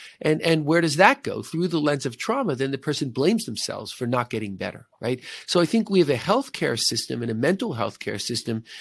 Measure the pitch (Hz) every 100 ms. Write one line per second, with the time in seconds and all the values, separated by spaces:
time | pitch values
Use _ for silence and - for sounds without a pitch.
0 | - - 156 156 165 160 147 170 165 147
1 | 196 - - 104 - 160 180 160 147 143
2 | 131 117 - 269 214 127 135 135 151 143
3 | 135 120 160 226 - 107 - 98 101 -
4 | 120 123 117 113 104 95 98 - - -
5 | 117 127 - - - 175 165 113 - 190
6 | 143 123 175 240 - - 139 117 - 120
7 | - 123 117 110 143 196 226 117 98 -
8 | - 104 - 117 123 113 - -